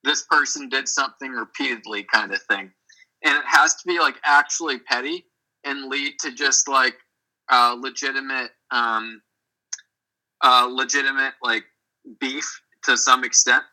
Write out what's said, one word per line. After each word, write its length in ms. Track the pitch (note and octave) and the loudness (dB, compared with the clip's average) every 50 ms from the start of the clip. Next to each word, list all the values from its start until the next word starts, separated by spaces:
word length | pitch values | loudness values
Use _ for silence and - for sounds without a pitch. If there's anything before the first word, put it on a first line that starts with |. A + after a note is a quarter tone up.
| _ | _
this 180 | D3+ D3+ - - _ | -2 -2 -2 -2 _
person 400 | E3 D3 D3 D3 - D3+ C#3+ C3 | 0 0 2 0 -4 -8 -8 -6
did 180 | B2+ C3+ C3 B2+ | -6 -4 -4 -2
something 440 | - C#3 C3+ C3+ - _ C#3 C3 | -2 -2 -2 -4 -6 _ -14 -10
repeatedly 720 | C3 A#2+ A2 - _ - D3 C3+ A#2+ A2 G2+ G#2 G#2 G#2 G2 | -8 -10 -10 -10 _ -6 -4 -4 -4 -6 -8 -10 -10 -10 -6
kind 280 | - - A2+ G#2+ G2+ | -2 -2 -2 0 -2
of 120 | G2 F#2+ - | -6 -8 -4
thing. 280 | - G#2+ G2 G2 F#2+ _ _ _ _ _ _ _ _ _ _ - | -4 -4 -4 -4 -14 _ _ _ _ _ _ _ _ _ _ 0
And 100 | D3+ C#3+ | 0 0
it 100 | D3 - - | 0 0 0
has 260 | - C#3+ D3 D#3 - | 0 2 2 0 0
to 120 | - - F3 | -4 -4 -4
be, 100 | F3+ E3+ | -2 0
like, 200 | D#3+ C#3+ C3 - - | 0 -2 -2 -2 -2
actually 540 | D3 D3 C#3+ C#3+ - - - E3+ D#3 C3+ A#2+ | 2 4 4 2 2 -6 -6 -4 -4 -6 -6
petty 480 | _ - C3 B2 B2+ C#3+ E3 F3+ _ _ _ _ _ _ _ _ _ | _ -4 -4 -4 -4 -6 -8 -10 _ _ _ _ _ _ _ _ _
and 260 | C#3+ C#3 C#3 C#3 C3 | -8 -8 -8 -8 -6
lead 300 | C3+ C#3 C#3+ C#3+ C#3+ - | -6 -4 -6 -6 -8 -8
to 120 | - D3+ | -10 -10
just, 360 | B2 A#2 C#3+ C#3 C3 - - C#3+ | -6 -2 0 2 2 2 0 2
like, 300 | C#3 C3 B2+ B2 A#2+ - _ _ _ _ _ _ _ _ _ - | 2 2 2 2 0 -4 _ _ _ _ _ _ _ _ _ 2
uh, 260 | B2+ B2 A#2+ A#2+ A#2+ A#2+ | 4 6 6 4 2 0
legitimate, 720 | B2+ C3+ B2+ - C#3 C3+ C3+ C3+ C3+ C3+ C3+ C3 B2 A2+ _ _ _ _ | -6 -8 -6 -4 -6 -2 -4 -4 -4 -4 -4 -4 -6 -6 _ _ _ _
um, 540 | C3 B2 A#2+ A#2 A2+ A2 A2 A2+ A2 A2 _ _ _ _ _ _ _ _ _ _ - - _ _ _ _ _ _ _ _ _ _ _ _ | -2 0 0 0 0 -2 -4 -6 -12 -16 _ _ _ _ _ _ _ _ _ _ -18 -18 _ _ _ _ _ _ _ _ _ _ _ _
uh, 280 | - C3+ B2+ B2 B2 B2 | 6 8 8 8 6 4
legitimate, 640 | B2+ C3 C3 B2 C3 C#3+ C#3 C3+ C#3+ C3+ C3+ C3+ - _ B2 | 2 -2 -2 0 0 0 0 0 0 0 -2 -2 -4 _ -2
like, 220 | A#2+ A2+ A2 - _ _ _ _ _ _ _ _ - A2+ _ | -2 -2 -2 -4 _ _ _ _ _ _ _ _ -20 -10 _
beef 400 | - C3 C3 D3 - - - - _ _ _ _ - | -6 -4 -4 -4 -8 -10 -12 -14 _ _ _ _ 0
to 100 | - B2+ | 0 0
some 300 | A2+ - C3+ B2+ B2+ B2+ | 2 4 2 2 2 2
extent. 380 | A#2+ - - - B2+ B2 C#3 - - | 0 2 2 4 6 4 2 2 -2